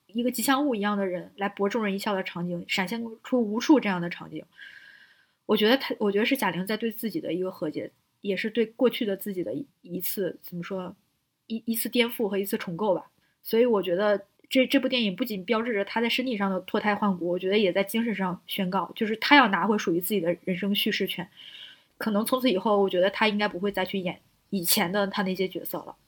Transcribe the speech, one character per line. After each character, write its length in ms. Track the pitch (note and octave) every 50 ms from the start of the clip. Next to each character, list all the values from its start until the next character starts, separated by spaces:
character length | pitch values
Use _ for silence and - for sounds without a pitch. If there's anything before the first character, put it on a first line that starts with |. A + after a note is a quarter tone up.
| _ _
一 140 | - A#3 A#3+
个 80 | B3+
吉 120 | B3 - A3
祥 240 | C#4 C4+ C4+ D4
物 80 | D4 A#3+
一 60 | G3+
样 160 | G3+ G#3 G#3
的 100 | G3+ G3
人， 260 | F#3 F3 F3 E3+ - -
来 120 | - G3 G3+
博 200 | G3 - G3 G3+
众 140 | G3+ A#3+ G#3+
人 120 | G3+ F#3+
一 40 | G3
笑 160 | - A3 G3+
的 80 | F#3+ F#3
场 240 | - - F3 F3
景， 160 | F3 F3 F3 F#3 -
闪 180 | - G3+ F#3
现 160 | F#3 A#3 A#3 A#3 A3+ A3+ - -
出 160 | - C4 B3
无 180 | A3+ G3+ G#3 A#3
数 220 | - - D#4 A#3+
这 80 | - G#3
样 120 | F#3 F3
的 100 | E3+ F3
场 200 | F3 - E3 D#3+
景。 140 | D#3+ D#3 - _ _ - - - - - - - - - - - _ _ _ _ _ _ _
我 100 | - G#3+
觉 120 | G3+ G#3+ G#3+
得 80 | B3+ C#4
她， 160 | - - C4 -
我 140 | G#3+ G3+ G3
觉 60 | G3+
得 80 | A3+
是 100 | A#3 C4+
贾 140 | - A3 F#3+
玲 160 | D#3+ E3+ F#3
在 100 | G3+ A3
对 160 | G#3+ A#3 A3+ G#3
自 180 | - - A3
己 100 | F3+ D#3
的 120 | - - D#3+
一 100 | F3+ F#3
个 80 | F#3
和 200 | - - F3 D3+
解， 200 | D3+ D3 G#2+ - - _ _ _ _ _
也 160 | - G3 F#3
是 140 | F3+ - A3
对 160 | G#3+ A#3 A3+
过 240 | A3 - - C4+ A#3
去 160 | - - B3
的 100 | G3+ G3
自 160 | F#3+ - G#3 F#3+
己 100 | F3+ E3+
的 120 | G#2+ B2
一， 120 | D3 - - _ _
一 200 | - F3+ F3 F#3
次， 380 | F3 - - G#3+ F#3+ D#3+ - - -
怎 120 | - F3+
么 80 | F3 E3+
说， 320 | - G3+ F#3 E3 F3+ G3 - _ _ _ _ _ _ _ _ _
一， 160 | - A3+ A3+ -
一 80 | - A3+
次 140 | A3+ - A3+
颠 200 | - A#3+ A#3 A#3
覆 200 | - - A#3 F#3+
和 80 | G3+
一 80 | F#3+ G3+
次 140 | G3 A3+ G#3+
重 180 | - F#3+ E3+
构 180 | D#3+ G#3+ G#3 F3
吧。 120 | D#3 - - _ _ _ _ _ _ -
所 160 | - A3+ A3+
以 80 | B3
我 160 | B3 A3+ G3 F3+
觉 140 | F#3 E3+
得 300 | F3+ G#3+ G#3 G#3 G3+ - _ _ _ _ -
这， 180 | - C4+ B3+
这 120 | B3 - C#4
部 100 | A#3+ B3
电 140 | B3+ B3 A3+
影 120 | G3+ F3+
不 100 | - B3+
仅 200 | A#3+ G#3+ F#3+ F3+
标 160 | - A#3 A3
志 140 | A3+ B3 A3+
着 100 | G3 G3
她 160 | - - A3+
在 80 | A#3 A#3
身 160 | - - B3
体 120 | C4 A#3
上 140 | G3 G3+ G3
的 100 | F#3+ F#3
脱 200 | F#3 - - G#3
胎 140 | G3+ G#3+ G3+
换 200 | G#3 G#3+ G3+ F#3 E3+
骨， 100 | E3 F3
我 100 | F3 F3+
觉 120 | F#3 F#3
得 80 | G3+ A3
也 140 | G#3+ F3+ E3
在 100 | G3 G3
精 220 | - - A3+ A#3
神 100 | A#3 G3+
上 260 | F#3+ F#3+ F3+ F3 - _
宣 240 | - - G3+ F#3+ F3+
告， 200 | F#3 F#3+ E3+ - -
就 120 | - A3+
是 80 | G#3 A3
她 200 | A3 - - D4
要 120 | C#4+ B3+ G#3
拿 180 | G3 F3 F3
回 100 | G#3 G#3+
属 160 | G#3 - G3 E3
于 80 | F3
自 140 | F3+ - G#3+
己 60 | G3
的 140 | D#3+ F3 F3 - _
人 120 | - F#3
生 180 | F3 G#3 G3 G3+
叙 160 | - - G#3+ G3
事 140 | - G3
权。 220 | F3+ - - F3 - _ - - - - - - - - _ _ _ _ -
可 120 | - A3
能 140 | G#3 G3+ A3
从 160 | - C4 B3+
此 100 | B3 C4
以 60 | F#3
后， 240 | F#3 - A3+ G#3 G3+
我 80 | G3 F#3+
觉 120 | F#3+ F3+
得 100 | F3+ G3+
她 180 | G3 - A3 G#3+
应 80 | G#3
该 100 | G#3 G#3
不 120 | G3+ - F3
会 120 | G3 G3+
再 140 | G3+ F#3+ F#3
去 140 | - - G3
演 200 | F3 F3+ - - _ _ _ _ _ _
以 140 | G3 G3 E3+
前 280 | - - A3 F#3 E3+
的 160 | F#3+ G#3 G3
她 160 | F#3+ - - G3
那 120 | F#3+ F#3
些 120 | F3 F#3+
角 160 | F#3 - E3 -
色 140 | - - E3
了， 160 | - - - _ _